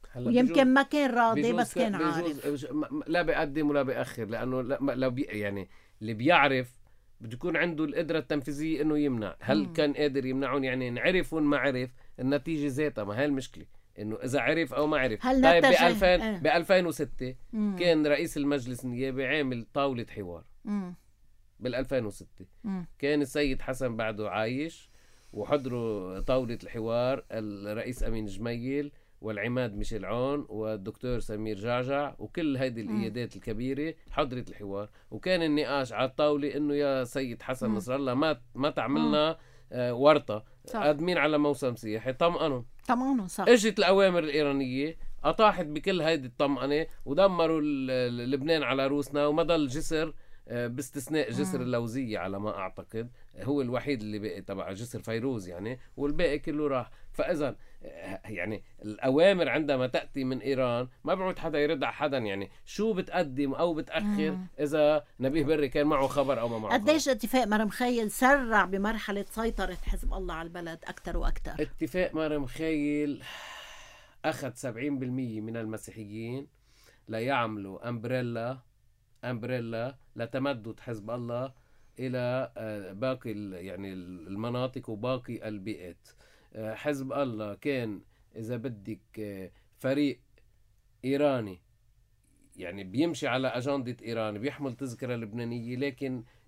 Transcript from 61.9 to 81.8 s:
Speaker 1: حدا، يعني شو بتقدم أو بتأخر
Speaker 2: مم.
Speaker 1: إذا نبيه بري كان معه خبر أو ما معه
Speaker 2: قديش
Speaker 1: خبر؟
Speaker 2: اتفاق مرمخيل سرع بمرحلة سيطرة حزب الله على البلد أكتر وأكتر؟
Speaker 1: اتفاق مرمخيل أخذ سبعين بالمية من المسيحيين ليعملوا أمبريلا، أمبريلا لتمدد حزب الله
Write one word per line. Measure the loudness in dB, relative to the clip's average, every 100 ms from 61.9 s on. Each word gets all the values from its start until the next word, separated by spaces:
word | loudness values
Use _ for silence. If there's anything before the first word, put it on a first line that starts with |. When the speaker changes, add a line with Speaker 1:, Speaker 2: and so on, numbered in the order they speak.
Speaker 1:
حدا، | 0 0 0
يعني | -2 -2 -6 -10
شو | -10 -2 0
بتقدم | 0 -2 -2 -2 0 -2
أو | 0 0
بتأخر | 0 -4 -2 0 0 0
Speaker 2:
مم. | -2 -6 -4
Speaker 1:
إذا | 0 4 6 4 0 -4
نبيه | 0 2
بري | 2 2 2
كان | 2 4
معه | 4 4
خبر | 2 2 2
أو | 0
ما | -2
معه | 0
Speaker 2:
قديش | 2 4 4
Speaker 1:
خبر؟ | 4 0
Speaker 2:
اتفاق | 2 2
مرمخيل | 4 2 2 0 0 2 0
سرع | 4 6 6 6 4
بمرحلة | 4 2 0 -2 -2 -4 -4
سيطرة | -2 -2 0 -2 -2
حزب | 0 0 0
الله | -2 -4
على | -6 -8
البلد | -8 -10 -10 -12
أكتر | -10 -4 0
وأكتر؟ | 2 2 -2 -4
Speaker 1:
اتفاق | -4 -2 -2 0 0
مرمخيل | 0 0 0 -2 -4 -2 0 2 0 0 -2 -8 -14 -14 -16 -16 -18 -20 -20 -20 -6
أخذ | -4 -4 -6
سبعين | -6 -8 -4 -4 -4
بالمية | -4 -4 -4 -6
من | -6 -6
المسيحيين | -6 -8 -10 -14 -12 -10 -8 -8 -10 _ _ _ -20 -20 -8
ليعملوا | -4 0 2 0 -2 -8 -10 -8
أمبريلا، | -6 -2 -2 -2 -4 -6 -8 -14 _ _ _ _ _
أمبريلا | -8 -6 -4 -4 -4 -4 -6 -8 -14 -10
لتمدد | -6 -4 -2 -4 -8 -12
حزب | -10 -10 -8
الله | -8 -4 -4 -6 -10 _ -20